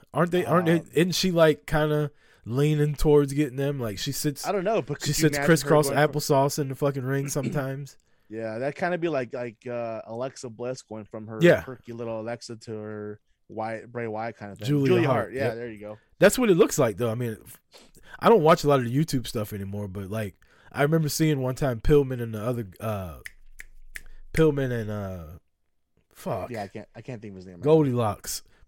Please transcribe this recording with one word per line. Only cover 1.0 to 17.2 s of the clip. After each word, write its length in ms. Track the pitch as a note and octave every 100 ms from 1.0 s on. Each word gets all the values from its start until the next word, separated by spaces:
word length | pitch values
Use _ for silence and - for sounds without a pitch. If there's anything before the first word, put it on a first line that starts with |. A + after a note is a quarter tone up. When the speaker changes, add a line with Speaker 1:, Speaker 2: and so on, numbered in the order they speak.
| F3+
Speaker 1:
she, 160 | E3 F#3+
like, 340 | E3+ D#3+ C#3+ -
kinda 440 | D3+ D3+ D3+ D3 _ _ _
leaning 500 | - B2 D3 D3+ D3
towards 380 | C#3+ D#3 D3 C#3+
getting 240 | C#3 D3 B2+
them? 240 | C#3 C#3+
Like, 180 | A#2 G2
she 140 | -
sits, 340 | C3+ D3+ C#3 D3+
Speaker 2:
I 60 |
don't 120 | G3
know, 180 | F3+ A3
but 160 | C3+ D3
Speaker 1:
she 20 |
Speaker 2:
could 40 | C#3+
you 60 |
Speaker 1:
sits 80 | D3 D3+ C#3+
Speaker 2:
imagine 40 |
her 40 | D3
Speaker 1:
crisscross 420 | D#3+ - D3+ C#3+
Speaker 2:
going 100 | C#3
from 140 | D3
Speaker 1:
applesauce 460 | D3 - C3+ C#3+ -
in 100 | C3+
the 60 |
fucking 300 | C3 C#3 C3+
ring 240 | B2+ C#3 C#3
Speaker 2:
<clears throat> 0 |
Speaker 1:
sometimes. 680 | D3 C#3 D3 C3+ C3+ C#3 - _ _ -
Speaker 2:
Yeah, 300 | G#2+ A2+ A2
that 160 | C#3
kinda 240 | C#3+ F3 F3+
be 100 | E3+
like, 240 | D3 A#2
like, 340 | B2+ B2 G#2+ B2
uh, 360 | A#2+ A#2 A2 -
Alexa 440 | A#2 C3 - B2+
Bliss 320 | A2 A#2+ C3
going 220 | - A2 G#2
from 200 | A2+ A2
her 100 | A2
Speaker 1:
Yeah. 220 | E3+ C3
Speaker 2:
perky 300 | - B2+ -
little 280 | A#2 A#2 A2+
Alexa 360 | A2 A#2+ - A#2
to 160 | A#2
her 480 | G#2+ G#2+ G#2+ G#2 G#2 _ _ _
Wyatt, 420 | G#2 A2+ A2 A2+
Bray 180 | A#2+ A#2
Wyatt 280 | G#2+ A#2 A2
kinda 200 | G#2 F#2
thing. 100 | G#2+
Speaker 1:
Julia 220 | D3 C3+
Speaker 2:
Julia 180 | A#2+ A2+
Speaker 1:
Hart, 100 | A#2+
Speaker 2:
Hart. 140 | G#2+
Yeah, 120 | A#2+ C3
Speaker 1:
yep. 80 |
Speaker 2:
there 160 | A2+ A#2+
you 80 | G#2+
go. 200 | G#2 G#2+ _ -
Speaker 1:
That's 200 | F#3 -
what 120 | A#3+
it 60 | E3+
looks 220 | A3+ -
like, 180 | B2 F#2
though. 140 | A#2+
I 40 |
mean, 220 | A2